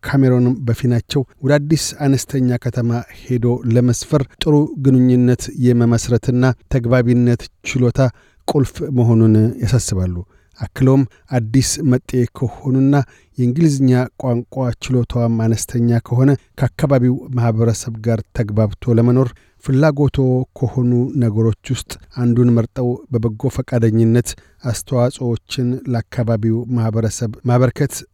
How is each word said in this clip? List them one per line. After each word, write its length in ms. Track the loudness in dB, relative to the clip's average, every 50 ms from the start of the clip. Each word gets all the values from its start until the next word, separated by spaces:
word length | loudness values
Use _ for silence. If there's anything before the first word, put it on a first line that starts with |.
| -8
ካሜሮንም 560 | -2 0 2 2 4 4 2 2 0 0 -2
በፊናቸው 600 | -2 -4 -4 -2 -2 -2 -2 -2 -4 _ -4 -4 -4 _ _
ወደ 160 | _ -2 0 0
አዲስ 300 | 0 2 0 -2 -2 -2 -6 -8 -4
አነስተኛ 580 | 0 0 0 0 -2 -4 -4 -2 0 0 -2 -2
ከተማ 280 | -4 -6 -4 -2 -2 -2 -2 -4 -6 _ -20
ሄዶ 300 | -20 -8 -6 -4 -2 0 0 -2 -2 -2
ለመስፈር 560 | 0 2 2 4 2 0 -2 -4 -2 -2 -2 -2 -4 -8
ጥሩ 180 | _ 0 2 2 2 2 0 -4 0
ግንኙነት 640 | 2 4 4 6 4 4 4 4 4 2 2 0 -4 -12 -6 0
የመመስረትና 800 | 2 2 4 4 4 2 2 0 0 0 -2 0 0 0 0 2 2 2 0 _ _ _
ተግባቢነት 760 | -4 -2 0 2 0 2 2 2 2 2 2 2 0 -2 -4 -18 _ _ _
ችሎታ 360 | -6 -2 0 0 0 2 2 0 0 -2 _ _ _ _ _ _
ቁልፍ 260 | -2 0 0 0 0 -4 -10 -8 -2
መሆኑን 440 | 0 2 2 4 4 4 6 6 6 4 4 2 0
ያሳስባሉ። 580 | -2 -2 0 0 0 0 -2 -4 -2 -2 -4 -4 -8 -10 _ _ _ _ _ _ _
አክለውም 420 | -14 -12 _ 0 2 4 4 4 2 0 _ _ _ _
አዲስ 380 | -4 -4 -4 0 0 0 0 0 -4 -2 0
መጤ 260 | 0 0 0 _ -4 -2 -2 -2 -2
ከሆኑና 640 | _ -8 -8 -8 -8 -8 -4 -2 0 2 2 2 2 2 0 -2 _ _ _ _ _
የእንግሊዝኛ 540 | -2 -2 -2 0 2 2 2 2 2 2 2 2 2 0 -4 _
ቋንቋ 480 | _ -4 -2 -2 -2 -4 _ -6 -4 -4 -4 -4 _
ችሎታዋም 560 | -6 -2 -2 -2 -2 -2 -2 -2 0 0 0 0
አነስተኛ 580 | 0 0 0 -2 -4 -6 -4 -2 0 2 0 0
ከሆነ 320 | -2 -2 0 2 4 4 2 0 _ _ _
ከአካባቢው 600 | -2 -2 -2 _ -2 0 0 2 2 2 2 0 -2 -6 -8 -4
ማህበረሰብ 640 | -2 0 0 2 2 0 0 0 -2 -6 -10 -10 -6
ጋር 180 | -4 -2 -2 -2 -4 _ _
ተግባብቶ 600 | -6 -4 -2 0 0 0 0 -2 _ -2 0 2
ለመኖር 360 | 4 4 4 4 4 2 0 -4 _ _ _ _ _ _
ፍላጎቶ 520 | -2 0 2 2 2 2 2 -2 0 0 0 0 0 0 -2 -2 _ _
ከሆኑ 380 | -6 -6 -4 -2 -2 0 2 2 0 0 0 -2
ነገሮች 480 | 0 0 0 0 0 0 0 0 _ _ -8
ውስጥ 220 | -8 -8 -8 _ -18 -20 -20 _ -8
አንዱን 380 | -4 -2 0 2 2 2 4 4
መርጠው 360 | 2 0 -2 _ -4 -4 -4 -4 -6 -8
በበጎ 420 | _ -4 -2 -2 -4 -6 -4 -6 -4
ፈቃደኝነት 800 | -4 -4 -6 -4 -2 0 0 2 2 2 2 4 2 0 0 -2 -10 -14 _ _ _ _ -8
አስተዋጽኦዎችን 1040 | -8 -8 -8 -6 -4 -2 0 0 -2 -2 -6 -6 -6 -6 -6 _ _ -6 -4 -4 -4 -4 -6 -6
ለአካባቢው 720 | -6 -6 -6 -6 _ -6 -4 -2 -2 -2 -2 0 -2 -2 -2 -4 -4
ማህበረሰብ 600 | -2 -2 -2 -2 -2 -2 -2 -2 -4 -6 -8 -8 -8 -6 -2
ማበርከት 500 | 0 2 2 2 0 0 -2 -4 -4 -4 -10 -16 _